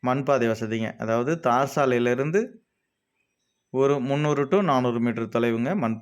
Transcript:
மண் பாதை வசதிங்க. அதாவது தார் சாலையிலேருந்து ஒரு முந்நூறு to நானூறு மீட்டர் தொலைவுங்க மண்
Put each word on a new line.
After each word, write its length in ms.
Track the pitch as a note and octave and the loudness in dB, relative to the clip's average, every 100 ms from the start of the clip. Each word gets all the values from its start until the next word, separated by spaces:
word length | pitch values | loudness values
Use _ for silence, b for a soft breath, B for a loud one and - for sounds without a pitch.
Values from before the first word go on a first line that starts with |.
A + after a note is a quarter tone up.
| B2+ | 0
மண் 160 | B2 C3 | -2 2
பாதை 240 | C#3 A#2 | 2 2
வசதிங்க. 380 | A2 A2+ A2+ A2 - A2+ | -2 -4 -4 -6 -6 -2
அதாவது 260 | A2+ B2 E3 C3 | -2 0 -2 2
தார் 260 | A#2+ C3+ D3+ | 2 2 0
சாலையிலேருந்து 640 | C#3 A#2+ A#2+ B2 C#3+ F3+ A#3 - _ _ _ _ _ _ _ _ _ _ _ B2+ C#3 | 0 2 0 0 0 -2 -4 -10 _ _ _ _ _ _ _ _ _ _ _ 0 2
ஒரு 120 | C#3+ B2+ | 2 0
முந்நூறு 340 | C#3 D3+ C#3+ C#3 | 0 2 0 2
to 100 | G3 F#3+ | 2 2
நானூறு 280 | C3 B2+ A#2+ A#2+ | 2 2 0 0
மீட்டர் 260 | A2+ A2+ A#2 | -2 -2 0
தொலைவுங்க 340 | A#2 A2+ B2 G3+ A#2 | 0 0 -2 -2 -2
மண் 140 | A2+ | -2